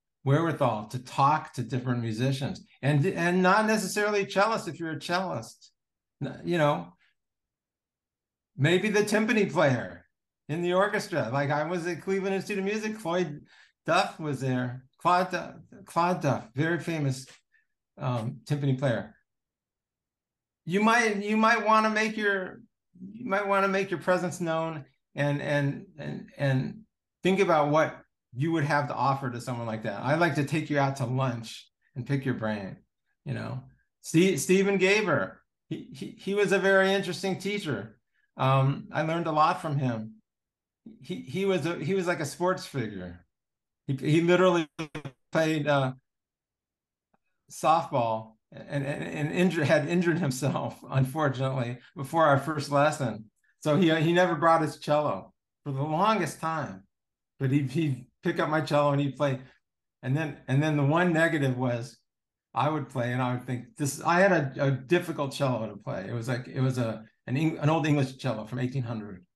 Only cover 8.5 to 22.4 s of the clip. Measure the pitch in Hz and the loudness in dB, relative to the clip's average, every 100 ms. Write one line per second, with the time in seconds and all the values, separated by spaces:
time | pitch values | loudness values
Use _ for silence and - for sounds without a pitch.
8.5 | - 151 185 214 208 208 214 220 220 196 | 0 4 4 4 2 2 2 2 2 2
9.5 | 175 147 120 92 90 _ _ _ _ - | 4 4 2 -2 -12 _ _ _ _ -8
10.5 | 165 175 180 202 208 - 156 110 139 143 | -4 0 2 2 0 -2 -4 -2 -2 0
11.5 | 147 156 180 170 151 196 196 196 190 - | -2 -2 -4 -4 -6 -4 -2 -2 -4 -4
12.5 | 196 196 214 214 214 165 180 165 143 - | -4 -2 -2 -4 -6 -2 -2 -2 -6 -16
13.5 | _ _ _ - 175 196 - 156 127 131 | _ _ _ 0 0 0 -4 -6 -4 -2
14.5 | 127 123 127 - _ 175 180 180 175 - | -2 -4 -8 -18 _ 2 2 2 -4 -8
15.5 | - - - - 165 175 165 143 110 - | -16 -20 -20 -6 0 0 0 0 -2 -4
16.5 | 127 160 170 170 160 139 127 - - _ | -2 0 0 -2 -2 -2 -4 -10 -20 _
17.5 | _ _ _ _ - 135 120 120 - - | _ _ _ _ -8 -4 -2 -4 -8 -4
18.5 | 143 139 127 139 110 - _ _ _ _ | -2 0 2 0 0 -4 _ _ _ _
19.5 | _ _ _ _ _ _ _ _ _ _ | _ _ _ _ _ _ _ _ _ _
20.5 | _ 160 190 220 240 220 202 208 220 220 | _ -2 2 4 4 2 0 0 2 4
21.5 | 226 208 220 214 214 220 214 208 196 | 4 4 4 4 0 -2 0 0 0